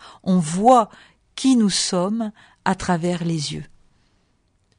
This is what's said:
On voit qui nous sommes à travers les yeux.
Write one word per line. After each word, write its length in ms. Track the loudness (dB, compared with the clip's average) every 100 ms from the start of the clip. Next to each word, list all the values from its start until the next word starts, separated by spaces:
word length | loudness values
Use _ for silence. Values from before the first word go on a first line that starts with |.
| -20 -10
On 160 | -2 -2
voit 520 | -2 2 6 6 4 -6 -20 _ _
qui 220 | -2 2 2
nous 160 | 2
sommes 600 | -2 -4 -4 -2 -4 -8 -12 _ _ -4
à 100 | -2
travers 480 | -2 -2 -2 -4
les 300 | -4 -4 -6
yeux. 100 | -10 -14 _ _ _ _ _ _ _ _ _ _